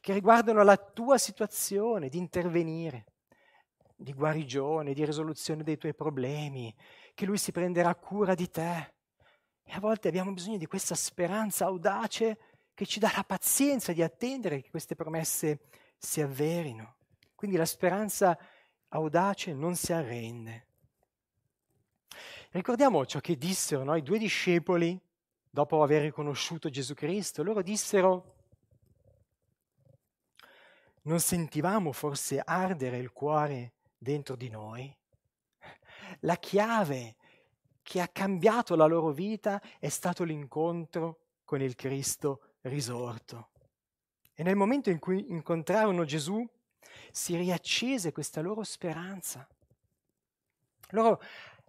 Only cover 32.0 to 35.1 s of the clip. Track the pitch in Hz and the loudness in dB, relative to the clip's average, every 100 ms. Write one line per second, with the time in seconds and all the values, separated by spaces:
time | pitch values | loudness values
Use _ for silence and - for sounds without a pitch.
32 | 151 139 - 135 - 170 185 170 127 123 | -4 -4 -4 -4 0 0 0 -2 -4 -4
33 | 123 - 147 151 147 135 123 - _ _ | -8 -6 0 2 0 -4 -10 -16 _ _
34 | 117 147 139 123 127 110 107 117 135 - | -6 -4 -6 -10 -10 -10 -12 -12 -14 -18
35 | _ | _